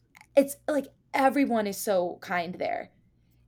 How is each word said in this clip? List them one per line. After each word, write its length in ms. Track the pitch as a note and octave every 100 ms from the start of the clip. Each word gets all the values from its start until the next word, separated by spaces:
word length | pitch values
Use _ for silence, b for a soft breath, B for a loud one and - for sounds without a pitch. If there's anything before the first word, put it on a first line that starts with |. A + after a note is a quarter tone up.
| _ - - -
it's, 200 | C#4 - -
like, 200 | D4 C4+ _ _
everyone 520 | - C4+ C#4+ C4 A#3 G#3
is 120 | G3
so 400 | - F#3+ F3 -
kind 340 | - F3+ F3 F3
there. 360 | - - - _ _ _ _ _